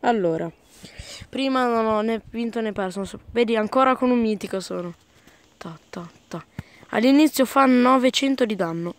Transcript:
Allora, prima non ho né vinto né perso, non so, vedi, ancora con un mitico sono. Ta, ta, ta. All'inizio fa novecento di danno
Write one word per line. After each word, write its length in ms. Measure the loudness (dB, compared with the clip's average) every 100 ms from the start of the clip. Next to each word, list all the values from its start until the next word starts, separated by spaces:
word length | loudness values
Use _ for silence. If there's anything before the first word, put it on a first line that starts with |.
Allora, 500 | 0 0 0 -2 -6 -10 _ -20 -20 -20 -18 -18 -12
prima 380 | -4 -2 0 0
non 180 | 0 0
ho 160 | 0
né 200 | 0 -4 -6
vinto 300 | -6 -6 -4
né 140 | -6
perso, 260 | -4 -6 -6
non 80 | -10
so, 120 | -10 -8
vedi, 240 | -2 0 0
ancora 400 | 0 2 2 2
con 140 | 2
un 80 | 2
mitico 400 | 0 -2 -4 -8
sono. 340 | -6 -8 -8 -12 _ _ _ _ _ _
Ta, 220 | -16 -16 _
ta, 200 | -14 -14 -18 _
ta. 180 | -14 -14 -16 -18 -18 -6
All'inizio 560 | 2 4 6 6 4 0
fa 200 | 4 4
novecento 800 | 6 4 4 4 2 0 0 -2
di 100 | -2
danno 400 | -4 -4 -8